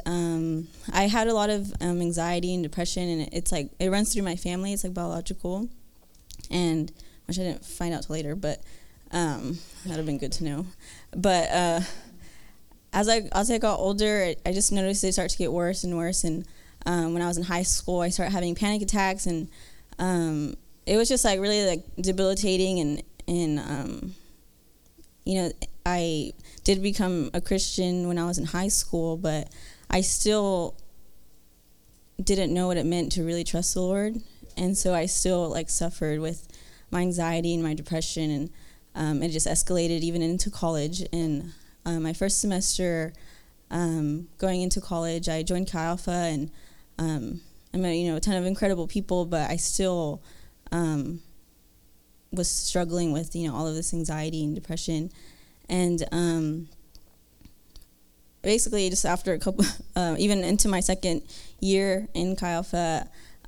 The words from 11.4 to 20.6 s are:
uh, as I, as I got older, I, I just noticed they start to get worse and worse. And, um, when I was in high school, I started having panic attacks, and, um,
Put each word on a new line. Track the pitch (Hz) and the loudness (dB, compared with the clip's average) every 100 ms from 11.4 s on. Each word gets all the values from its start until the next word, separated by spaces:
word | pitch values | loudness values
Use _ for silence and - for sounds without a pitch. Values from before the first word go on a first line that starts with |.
| 165 | 4
uh, | 175 175 170 180 - - - - - - - - - - | 2 2 2 -2 -6 -12 -16 -16 -16 -18 -20 -20 -20 -2
as | 214 208 | 2 4
I, | 233 202 | 4 2
as | 190 202 | 2 2
I | 233 | 2
got | 220 196 | 2 2
older, | 190 202 214 214 | 2 2 4 4
I, | 180 151 | 2 0
I | 175 | 0
just | 190 202 | 2 4
noticed | 202 190 202 | 4 2 2
they | 190 | 2
start | 185 180 | 2 0
to | - | 0
get | 170 | 0
worse | 170 175 190 | 2 0 0
and | 185 170 | -2 -2
worse. | 170 185 | 0 0
And, | 170 160 185 - - - | 0 0 -4 -14 -20 -8
um, | - 175 165 | -2 0 2
when | 170 | 0
I | 175 | 0
was | 175 | -2
in | |
high | 180 175 | 0 0
school, | 185 - - 180 | 0 0 0 0
I | 175 | 2
started | 180 180 | 0 0
having | 196 175 170 | 0 0 0
panic | 208 208 | 0 0
attacks, | 196 208 190 190 190 | 2 2 2 0 0
and, | 165 156 - - - - - | -2 -4 -10 -18 -20 -14 -2
um, | 180 175 165 151 147 - | 0 2 2 0 -2 -6